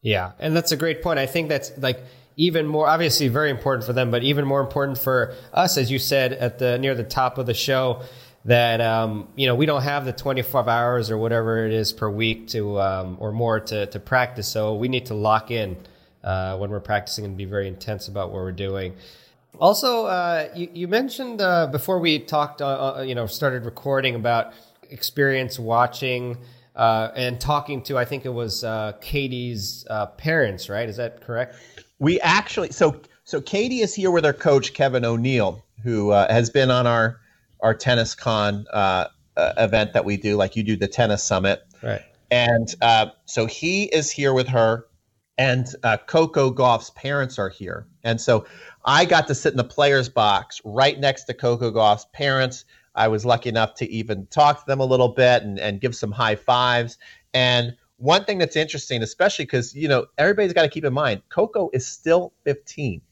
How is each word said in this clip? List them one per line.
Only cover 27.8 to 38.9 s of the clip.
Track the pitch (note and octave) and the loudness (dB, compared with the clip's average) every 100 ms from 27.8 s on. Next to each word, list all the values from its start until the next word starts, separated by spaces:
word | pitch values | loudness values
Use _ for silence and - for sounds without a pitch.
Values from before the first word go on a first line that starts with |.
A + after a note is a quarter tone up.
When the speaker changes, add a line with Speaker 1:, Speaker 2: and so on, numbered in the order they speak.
Speaker 1:
to, | - C3 | -4 -2
I | B2 | -2
think | C#3 | -4
it | C3+ | -6
was, | A#2+ A2+ G2+ | -6 -6 -6
uh, | A2+ A2 G#2+ G#2+ | -6 -4 -6 -8
Katie's, | - D3 C3+ B2 B2 A2+ F#2+ - - | -6 -4 -4 -6 -6 -8 -10 -12 -8
uh, | A2 G2+ | -6 -6
parents, | - D#3+ D#3+ A#2 F2+ - | -6 -2 2 0 -2 -8
right? | G2+ A#2 | -6 -6
Is | G#2 | -6
that | A#2 - | -10 -10
correct? | - A#2 B2+ - - - - _ | -8 -6 -6 -8 -20 -20 -20 _
Speaker 2:
We | C#3+ F3+ | 0 2
actually, | E3 F#3+ G#3+ - F3 | 2 2 0 -4 -6
so, | C3+ D#3+ - - _ - | 2 2 2 -16 _ -8
so | D3+ | -8
Katie | - G3+ A#3+ B3 | -4 -2 0 0
is | G#3 | -2
here | - F#3 | 0 2
with | F3 | 4
her | D3+ | 4
coach, | C#3 E3+ C#3 - | 2 4 4 2
Kevin | - C3+ B2+ | 0 2 2
O'Neill, | A#2+ A#2 B2 B2+ G2 F2 _ - | 0 0 2 2 0 -2 _ -10
who, | A#2+ A2+ G2+ | -2 0 4
uh, | G2+ G2 | 6 6
has | A2+ A#2 | 4 4
been | C#3+ C3 | 2 4
on | B2 A#2+ | 4 4
our, | A#2 A2+ A#2+ _ _ _ _ | 4 2 -2 _ _ _ _
our | A2+ | 0
Tennis | A2 C3+ A#2+ A2 | 2 2 2 0
Con, | - - A2 G#2 G2+ G#2 | -4 -2 0 0 -2 -4
uh, | G#2 G2 | 0 2